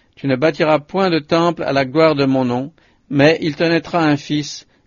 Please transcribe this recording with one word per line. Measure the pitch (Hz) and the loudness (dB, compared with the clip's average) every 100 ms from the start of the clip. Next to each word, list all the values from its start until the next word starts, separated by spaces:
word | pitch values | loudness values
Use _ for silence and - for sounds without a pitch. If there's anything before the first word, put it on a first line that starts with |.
| _ _ | _ _
Tu | 139 | -4
ne | 127 | 0
bâtiras | 156 151 156 151 | 0 0 0 0
point | 147 185 190 | -2 -2 0
de | 160 | 0
temple | 147 165 170 170 | 0 0 0 -2
à | 147 | -2
la | 139 | -2
gloire | 135 147 160 | -2 2 2
de | 143 | 2
mon | 135 131 | 2 2
nom, | 123 123 143 _ _ _ - | 0 -2 -6 _ _ _ -4
mais | 143 147 165 | 2 4 2
il | 170 143 | -2 -2
te | |
naîtra | 165 165 - 175 | 0 0 -2 0
un | 156 147 | 0 0
fils, | - 151 147 - - _ | -2 -6 -6 -12 -20 _